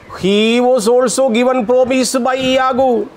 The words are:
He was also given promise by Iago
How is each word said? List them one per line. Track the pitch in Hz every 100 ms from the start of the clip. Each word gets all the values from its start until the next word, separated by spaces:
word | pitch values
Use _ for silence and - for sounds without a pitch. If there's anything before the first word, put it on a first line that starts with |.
| - -
He | 185 208 220 240
was | 247 254 208
also | 247 254 - 262
given | 220 247 254
promise | 208 254 247 262 247 262
by | 247 262
Iago | 262 262 262 254 262 226 208